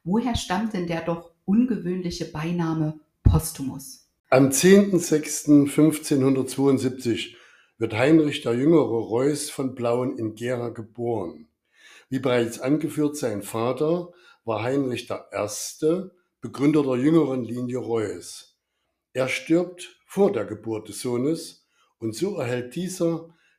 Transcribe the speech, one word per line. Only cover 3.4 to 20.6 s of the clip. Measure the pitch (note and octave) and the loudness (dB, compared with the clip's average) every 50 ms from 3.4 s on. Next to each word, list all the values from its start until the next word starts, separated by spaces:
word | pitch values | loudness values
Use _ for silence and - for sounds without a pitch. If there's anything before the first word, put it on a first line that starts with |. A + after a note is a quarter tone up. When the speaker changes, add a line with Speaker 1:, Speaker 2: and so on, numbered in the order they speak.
| D#3 - - - C3+ B2+ - C#3 - - - - _ _ _ _ _ - | 2 0 -8 -8 -8 -8 -8 -10 -14 -16 -20 -20 _ _ _ _ _ 4
Speaker 2:
Am | B2+ C3 C#3 C3 | 6 6 6 6
zehnten | - - F3 F#3 G3 G3+ G3+ G3 F#3 E3 | 4 4 8 8 8 8 8 6 2 0
sechsten | - - D#3 D3+ D3+ - - - - D3 D3 D3 C3+ C#3 | 2 2 0 0 0 -2 -8 -4 4 6 6 8 6 6
fünfzehnhundertzweiundsiebzig | - D3+ D3+ D#3 D3 - - - D3+ C3+ C3 C3+ C3 C3 B2 - - C#3 C3+ C#3 C3 A#2+ A#2 C3 B2+ - - A#2 G#2+ E2+ - - - - - - _ _ _ _ _ - | 4 4 4 4 4 2 -2 0 2 4 4 4 2 2 0 -4 -2 0 2 4 4 4 2 0 -4 -2 -2 -2 -2 -2 -4 -10 -14 -20 -20 -20 _ _ _ _ _ -6
wird | A2+ G#2+ G#2+ | -6 -4 0
Heinrich | A2 B2+ D3 E3 D#3+ D3+ D3 C#3+ - - | 2 4 6 6 6 4 2 -2 -4 -2
der | B2 A#2 | -2 0
Jüngere | B2 C#3 D#3+ E3+ D3+ | 2 4 4 6 6
Reuß | C3 G#2+ A2+ A2+ G#2 F2+ A2 A#2+ C3+ D3 D3+ - - - | 4 4 0 -4 -4 -2 0 0 0 0 0 -2 -6 -8
von | - - C3+ B2+ - | -8 -6 -6 -6 -6
Plauen | - A#2 A#2 A#2+ B2 B2+ B2+ - A#2 | -4 -2 -2 0 0 -2 -4 -4 -4
in | A2+ G#2+ G#2 | -6 -6 -6
Gera | G#2 A#2 A#2+ B2+ A#2+ A#2+ A#2 | -6 -6 -4 -4 -4 -4 -6
geboren. | A2+ B2 A2 G#2 _ A#2+ A#2 A#2+ A#2 G#2+ F2+ E2 D#2 D#2 - _ _ _ _ _ _ _ _ - - - _ - | -8 -10 -14 -14 _ -8 -6 -4 -4 -4 -6 -8 -10 -14 -20 _ _ _ _ _ _ _ _ -20 -20 -20 _ -8
Wie | C3 C3 | -6 -2
bereits | B2+ C3 B2 B2 A#2 A2+ - - | 0 2 2 2 2 0 -4 -4
angeführt, | - C3 D3+ D3+ D#3 - - D3+ D3 D3 D3 | -2 0 0 0 0 -4 -2 0 -2 -2 -2
sein | - C3+ A#2 G#2 G2+ - | -2 -4 -4 -4 -4 -8
Vater | - - A2 A#2 B2 B2+ C3 D3+ D#3 E3+ F3+ E3+ F3 - _ _ _ _ _ - | -6 -4 -2 -2 -2 0 0 0 0 0 -2 -4 -8 -14 _ _ _ _ _ -8
war | A2+ A2 G#2 A2 | -6 -4 -4 -2
Heinrich | B2 C3+ C#3+ C#3 B2+ A#2+ A2 - | -2 -2 -2 -2 -2 -4 -6 -8
der | - G2+ - - - | -8 -10 -10 -10 -10
Erste, | G2 G2+ G#2 G#2+ - - - - - - D#3 D#3 E3+ F#3+ F#3 - _ _ _ _ _ _ | -6 -6 -6 -6 -6 -8 -10 -12 -8 -2 -2 0 0 0 -4 -10 _ _ _ _ _ _
Begründer | - A#2 - B2 C#3 D3+ D#3 D#3 C#3 | -14 -12 -4 0 2 2 4 4 2
der | C3 B2+ | 0 0
jüngeren | A#2+ C3 D#3 E3 E3 D3 C3 C3 B2+ A2+ | 0 2 4 4 4 4 2 -2 -4 -6
Linie | - A#2+ B2 B2 B2 B2 B2 | -6 -6 -6 -6 -6 -6 -6
Reuß. | A2 A2 A#2 A2+ G#2+ F#2+ F2 F2 - - - - - _ _ _ _ _ _ _ _ _ _ _ _ _ - | -4 -2 -2 -2 -2 -2 -6 -8 -12 -16 -18 -18 -20 _ _ _ _ _ _ _ _ _ _ _ _ _ -4
Er | B2+ C3 | -4 -4
stirbt | B2 - - - - D#3+ F3 F3+ F3+ - - - - - _ _ | -2 -4 -4 -2 2 2 2 2 0 -6 -14 -18 -18 -20 _ _
vor | - - G3 G3 - | -6 0 2 2 2
der | - A2 G2+ | 2 0 -4
Geburt | - A2 G#2+ | -4 -8 -10